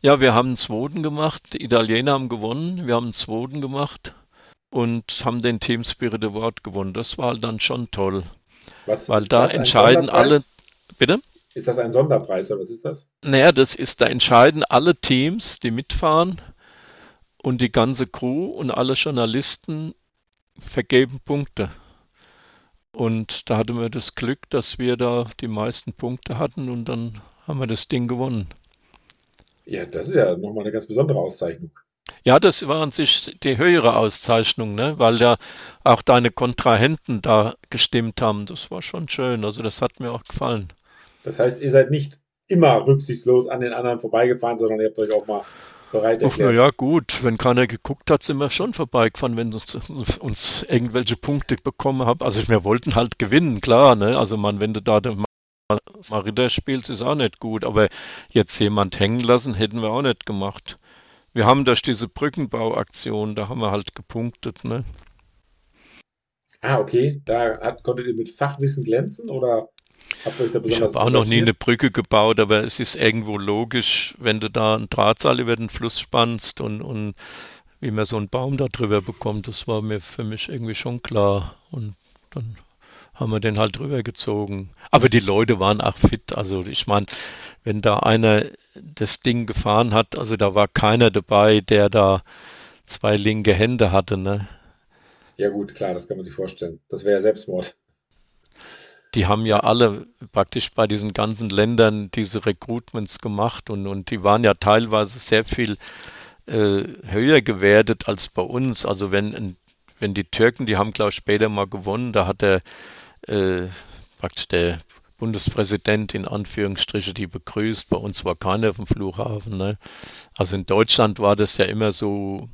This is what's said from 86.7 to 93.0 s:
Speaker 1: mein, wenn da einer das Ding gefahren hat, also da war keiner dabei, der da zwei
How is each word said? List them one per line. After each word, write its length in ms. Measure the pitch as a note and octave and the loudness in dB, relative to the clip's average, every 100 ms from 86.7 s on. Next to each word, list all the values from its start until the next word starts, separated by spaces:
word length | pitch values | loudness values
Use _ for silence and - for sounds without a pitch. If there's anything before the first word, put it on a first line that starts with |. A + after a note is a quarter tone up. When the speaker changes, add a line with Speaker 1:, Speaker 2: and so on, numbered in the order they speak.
| - - | -6 0
Speaker 1:
mein, 180 | G2+ G2+ - - - - - | 0 -2 -10 -16 -16 -20 -14
wenn 180 | - G#2+ | -6 -2
da 180 | G#2 G#2 | 0 2
einer 460 | - A2+ A2+ G#2+ - - _ - | 2 4 4 4 0 -10 _ -20
das 460 | D#3 D3 G#2+ - | -20 -8 -4 -2
Ding 240 | - A#2+ A2+ | -2 -2 -2
gefahren 480 | A2 G#2+ G#2 A#2+ | -4 0 2 4
hat, 240 | G#2+ A2+ - | 2 0 -4
also 180 | A2+ A2 | -6 0
da 200 | G2+ G2 | 0 2
war 120 | G2+ | 2
keiner 420 | - G#2+ A2+ A#2 | 2 2 6 4
dabei, 500 | G2 - G#2 G#2+ G#2+ | 4 2 4 6 4
der 280 | G2+ G#2+ G2+ | 4 4 4
da 340 | G#2+ G2 F#2+ - - - - - _ _ | 4 4 4 -2 -20 -20 -20 -20 _ _
zwei 300 | - | -4